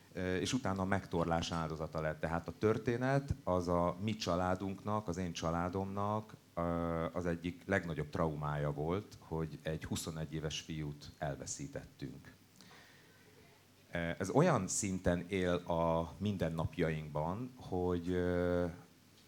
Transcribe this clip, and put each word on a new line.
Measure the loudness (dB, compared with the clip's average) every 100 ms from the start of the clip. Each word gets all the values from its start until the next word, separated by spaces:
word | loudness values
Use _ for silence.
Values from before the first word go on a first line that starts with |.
| -10
ö, | -4 0 2
és | 2
utána | 2 0 0
a | 2
megtorlás | 2 2 2 4 2 2
áldozata | 0 0 -2 -4 -2
lett. | -2 -2
Tehát | -2 -2 -2
a | 0
történet | 2 2 0 0 2 2 0 -4
az | 2 2 4
a | 4 4 2
mi | -2 -2
családunknak, | 0 2 2 0 -2 -4 -2 -2 -2
az | -2
én | -2
családomnak, | -2 0 0 0 0 -2 -2 -2 -2 -4 -14 -8 -2
ö, | 0 2 0 0 -2
az | -2 0
egyik | 0 -2 -6 0
legnagyobb | 0 2 -2 -2
traumája | 0 0 2 -2 0 0
volt, | 0 0 0 -2 -12
hogy | -6 -4 -4 -4
egy | -4 -4 -4
huszonegy | -4 -4 -6 -4
éves | -4 -4 -4
fiút | -6 -4 -4 -6 -12 -6
elveszítettünk. | -4 -4 -6 -8 -8 -10 -12 -10 -10 -10 -16 -20 -20 -20 -20 -20 -20 -20 -20 -20 -20 -20 -20 -20 -20 -20 -8
Ö, | -2 -2 0
ez | 2
olyan | 6 6 4 2
szinten | 0 0 2 2 2 2
él | 0 2
a | 2 0 2 4 2 0 -2
mindennapjainkban, | -2 0 0 0 -2 0 0 0 -4 -2 -2 -2 -6 -10
hogy, | -4 0 2 0 2
ö, | 2 2 4 4 4 2 -2 -14 -20 -20 -20